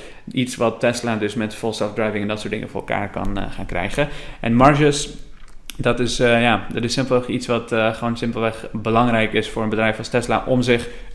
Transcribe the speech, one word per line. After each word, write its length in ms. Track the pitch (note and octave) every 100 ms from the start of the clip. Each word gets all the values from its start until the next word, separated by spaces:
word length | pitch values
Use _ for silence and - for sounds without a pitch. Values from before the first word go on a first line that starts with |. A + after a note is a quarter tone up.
| - - -
iets 240 | - B2+ -
wat 240 | A#2 A2+
Tesla 360 | A#2+ A#2+ A#2+ A2
dus 180 | G#2
met 200 | A#2 G#2+
full 180 | - A2+
self-driving 500 | G#2+ G#2 G#2 A2 G#2+
en 60 | G2+
dat 120 | G#2+
soort 120 | G#2+
dingen 160 | A2 G2+
voor 120 | G2
elkaar 300 | - G2+ G2+
kan, 280 | - F#2+ G2
eh, 60 | F#2
gaan 160 | - F#2
krijgen. 420 | F2 F2+ - C#3+ - - -
En 140 | A#2
marges, 560 | A#2 C3+ C#3+ D3+ D3 - - - - - - - -
dat 240 | B2 A#2+
is, 200 | A#2+ -
eh, 220 | B2 A#2
ja, 240 | A#2+ G#2+ -
dat 120 | -
is 80 | A#2
simpelweg 340 | C#3 A#2+ B2 B2
iets 180 | A#2+ -
wat, 260 | A#2 A2+
eh, 220 | A2+ A2
gewoon 220 | A2+ A#2+ A#2
simpelweg 520 | A#2+ A2+ A2+ A2 -
belangrijk 600 | A2+ G#2+ A2+ B2 A2+ A2
is 160 | A2 G#2
voor 140 | -
een 60 | G#2+
bedrijf 300 | G#2+ A2 G#2+
als 100 | A#2
Tesla 360 | B2 A#2 A2+ -
om 160 | B2+
zich 260 | A#2+ A#2+ - - -